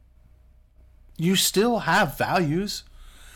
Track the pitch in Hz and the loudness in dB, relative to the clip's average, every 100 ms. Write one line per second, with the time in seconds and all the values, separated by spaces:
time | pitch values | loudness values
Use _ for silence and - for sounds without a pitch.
0 | - - - - - - _ - - - | -20 -20 -20 -20 -20 -20 _ -20 -20 -20
1 | - - 170 190 - 185 240 220 156 190 | -18 -4 0 2 2 2 2 0 2 2
2 | 160 - 113 180 151 170 202 - - - | 0 -2 -2 0 2 0 -2 -8 -14 -20
3 | - - - | -20 -20 -20